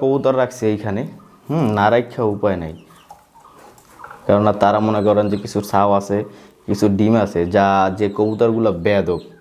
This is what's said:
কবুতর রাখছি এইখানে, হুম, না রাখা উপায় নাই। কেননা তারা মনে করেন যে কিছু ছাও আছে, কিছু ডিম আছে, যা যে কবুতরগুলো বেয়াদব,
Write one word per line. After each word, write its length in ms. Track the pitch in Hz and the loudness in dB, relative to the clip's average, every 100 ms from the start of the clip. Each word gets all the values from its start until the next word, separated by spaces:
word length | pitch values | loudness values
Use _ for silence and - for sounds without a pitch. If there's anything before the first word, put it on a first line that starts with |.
কবুতর 320 | 135 135 131 131 | 0 0 0 0
রাখছি 220 | 127 - 110 | -2 -2 -4
এইখানে, 300 | 104 107 101 156 - - _ - | -2 -4 -6 -8 -14 -20 _ -6
হুম, 160 | 160 117 104 | -2 0 2
না 100 | 107 | 2
রাখা 300 | 120 120 - 107 | 2 -2 -4 -2
উপায় 220 | 101 104 92 | 0 -2 -2
নাই। 120 | 80 82 - - _ - _ _ - - - - _ - - - | -8 -14 -20 -20 _ -20 _ _ -20 -20 -20 -20 _ -20 -20 -10
কেননা 280 | - 101 104 101 | 0 2 4 2
তারা 160 | 101 107 110 | 2 2 0
মনে 120 | 107 104 | 2 2
করেন 180 | 101 104 | 2 0
যে 40 | 101 | -2
কিছু 140 | - 104 - | -4 -6 -2
ছাও 200 | 98 101 98 | 2 2 2
আছে, 180 | 98 101 107 - - _ - | 0 -4 -4 -14 -20 _ -6
কিছু 180 | 101 107 98 | 0 2 2
ডিম 160 | 107 113 | 2 2
আছে, 160 | 98 85 87 101 | 0 -2 0 2
যা 100 | 98 98 95 95 | 2 2 0 -2
যে 80 | 101 104 | -4 -2
কবুতরগুলো 520 | 107 110 117 113 110 85 | -2 2 0 2 -2 0
বেয়াদব, 360 | 95 101 87 85 - - | 0 0 0 -4 -8 -20